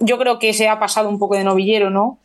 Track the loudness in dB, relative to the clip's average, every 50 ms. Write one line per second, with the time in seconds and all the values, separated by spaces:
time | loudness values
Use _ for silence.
0 | 0 0 0 0 0 0 0 0 0 0 0 2 0 0 0 0 -2 -2 0 -2
1 | -2 -2 -2 -2 -2 -2 0 0 0 0 0 2 2 2 2 2 0 0 0 0
2 | 0 -2 -4 -8